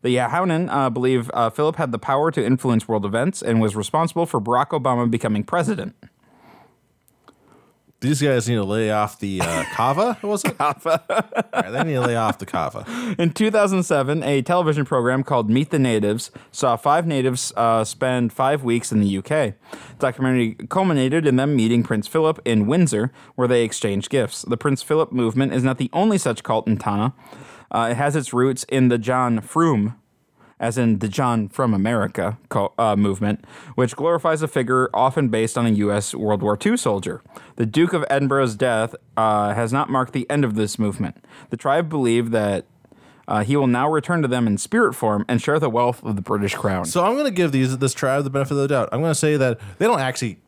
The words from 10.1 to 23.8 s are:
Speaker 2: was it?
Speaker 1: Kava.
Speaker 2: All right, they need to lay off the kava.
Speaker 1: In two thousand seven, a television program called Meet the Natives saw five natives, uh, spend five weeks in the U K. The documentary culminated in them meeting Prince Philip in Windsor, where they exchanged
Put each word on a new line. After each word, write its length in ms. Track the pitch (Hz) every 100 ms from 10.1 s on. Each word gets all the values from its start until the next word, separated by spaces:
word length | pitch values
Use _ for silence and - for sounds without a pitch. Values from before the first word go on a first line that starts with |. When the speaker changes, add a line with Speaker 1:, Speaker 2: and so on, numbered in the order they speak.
| 226
Speaker 2:
was 240 | 208 208 -
it? 120 | -
Speaker 1:
Kava. 460 | 147 139 165 160 -
Speaker 2:
All 340 | 214 208 233 226
right, 160 | - -
they 140 | 117
need 120 | 165 135
to 40 |
lay 160 | 123 117
off 220 | 110 -
the 80 | 95
kava. 400 | 90 73 - 101 240 247 196
Speaker 1:
In 120 | 170
two 200 | 156 214
thousand 320 | 214 202 190
seven, 400 | 175 151 135 151
a 180 | 117 143
television 440 | 127 175 160 151 139
program 360 | 135 120 131
called 280 | 135 131 107
Meet 200 | 117 147
the 100 | 160
Natives 520 | 131 110 104 110 - - -
saw 280 | - 135 117
five 280 | 143 151 165
natives, 460 | 143 127 123 - -
uh, 260 | 117 113
spend 480 | 110 - 131 127 120
five 320 | - 135 147
weeks 300 | 127 117 -
in 80 | 110
the 60 | 101
U 140 | 95
K. 340 | 95 151 123 101 -
The 60 | - - -
documentary 560 | 135 120 131 127 117 - -
culminated 580 | - 190 151 131 156 151
in 80 | 131
them 220 | 139 143
meeting 260 | 113 120
Prince 240 | 117 113 104
Philip 320 | 160 156 160 -
in 220 | 113 104
Windsor, 440 | 160 165 104 123 - - -
where 140 | 123
they 160 | 123 117
exchanged 440 | -